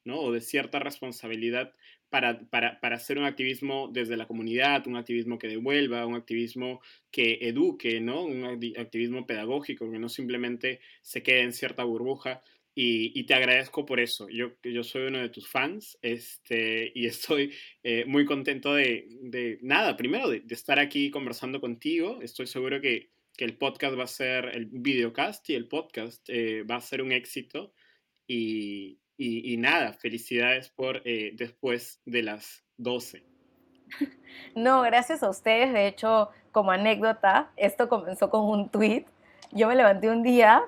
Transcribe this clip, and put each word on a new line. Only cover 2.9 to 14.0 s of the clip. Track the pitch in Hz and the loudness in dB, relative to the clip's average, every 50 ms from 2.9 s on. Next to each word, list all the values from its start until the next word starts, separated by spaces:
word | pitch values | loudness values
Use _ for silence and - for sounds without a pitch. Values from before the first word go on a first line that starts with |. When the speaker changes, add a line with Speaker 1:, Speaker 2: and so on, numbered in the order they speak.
| 117 | -4
Speaker 1:
hacer | 120 - - 143 143 | -4 -4 -4 -4 -2
un | 143 | -2
activismo | 143 143 - 131 131 135 131 139 139 139 135 135 - | -2 -2 -2 -4 -4 -4 -4 -4 -4 -4 -4 -6 -4
desde | 117 123 117 113 117 | -4 -4 -4 -2 -4
la | 113 113 - | -6 -6 -8
comunidad, | 117 113 110 113 117 123 131 143 143 135 - | -8 -6 -6 -2 0 2 2 2 2 2 0
un | 127 123 | -4 -8
activismo | 120 120 - 120 117 113 120 117 113 | -8 -6 -4 -4 -4 -2 -4 -6 -6
que | - 110 | -6 -8
devuelva, | 110 113 117 135 143 147 143 123 120 120 120 | -6 -4 -2 0 2 2 2 0 -2 -4 -4
un | 117 120 | -4 -6
activismo | 120 117 - 113 117 117 113 - 127 123 127 127 123 _ - - _ _ - | -8 -8 -6 -4 -4 -4 -6 -6 -8 -8 -8 -10 -12 _ -20 -20 _ _ -8
que | - - 120 113 113 117 | 0 2 2 2 2 0
eduque, | 123 117 117 139 175 185 - - - 117 113 113 | -2 -4 0 2 0 0 0 -2 -2 -2 -2 -2
¿no? | 113 120 131 165 180 | -2 -4 -4 -4 -4
Un | 160 131 127 127 | -4 -6 -6 -6
acti-, | 123 123 117 117 117 107 120 | -8 -8 -6 -8 -8 -8 -8
activismo | 117 113 - 113 120 120 123 127 120 | -12 -8 -4 -4 -4 -2 -4 -6 -6
pedagógico, | - 117 107 107 113 135 147 143 - 127 - 117 113 | -6 -6 -6 -4 -4 -4 -4 -4 -6 -10 -8 -8 -8
que | 113 110 | -8 -8
no | 117 117 | -8 -8
simplemente | - - 131 120 127 123 123 120 120 120 - 127 123 - - - - _ | -8 -8 -6 -4 -4 -4 -4 -4 -6 -4 -4 -6 -6 -6 -14 -20 -20 _
se | _ - - 113 - | _ -12 -10 -4 0
quede | 131 127 127 | 4 4 4
en | 123 123 | 4 2
cierta | 120 - 135 127 - - | -2 -6 -6 -6 -4 -4
burbuja. | 123 120 113 113 120 131 135 131 - 131 127 - _ _ _ _ _ _ - 139 | -2 -2 -2 -2 -2 -4 -6 -6 -6 -8 -10 -10 _ _ _ _ _ _ -4 0
Y, | 123 120 117 113 113 110 - 135 | 2 2 2 2 0 -2 -4 -4
y | 120 | 0
te | - | 4
agradezco | 135 127 127 127 127 131 131 131 - 156 143 | 4 4 6 4 4 4 2 -2 -6 -8 -4
por | 143 131 123 | -2 0 0